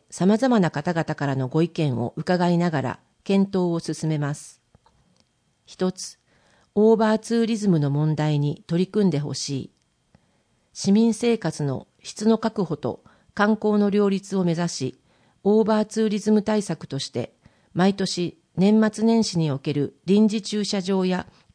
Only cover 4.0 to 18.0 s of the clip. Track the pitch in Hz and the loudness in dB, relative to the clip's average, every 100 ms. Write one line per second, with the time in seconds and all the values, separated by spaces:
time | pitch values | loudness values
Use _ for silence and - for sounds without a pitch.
4 | 156 151 143 147 - - _ _ _ _ | -4 -2 -4 -6 -12 -20 _ _ _ _
5 | _ _ _ _ _ _ _ - 185 - | _ _ _ _ _ _ _ -4 -4 -4
6 | - - _ _ _ _ _ 202 220 226 | -14 -18 _ _ _ _ _ 2 4 4
7 | 220 220 - 233 226 226 202 165 143 143 | 2 0 0 -2 0 0 2 2 2 0
8 | 156 151 151 147 143 - - 170 185 214 | 0 0 0 0 -2 -4 -4 -2 -2 0
9 | 196 143 147 127 - 135 - _ _ _ | 0 0 -4 -8 -8 -8 -10 _ _ _
10 | _ _ _ _ _ _ _ - 196 208 | _ _ _ _ _ _ _ -6 2 4
11 | 226 214 240 226 160 - 147 127 - _ | 4 2 0 0 -2 -4 -4 -4 -8 _
12 | - - 220 220 226 220 175 156 120 - | -18 -2 0 2 0 -4 -4 -4 -6 -6
13 | _ _ _ - 208 214 214 208 202 202 | _ _ _ -2 0 2 0 2 2 2
14 | 202 196 196 196 175 165 170 - 131 - | 2 0 -4 -2 0 -2 -4 -6 -8 -10
15 | _ _ _ _ 196 214 208 214 214 220 | _ _ _ _ 0 2 2 0 0 -2
16 | 220 208 208 214 208 214 202 165 - 135 | -2 0 2 2 2 -2 -2 -8 -8 -10
17 | - - - _ _ _ _ - 190 196 | -8 -8 -8 _ _ _ _ 0 2 2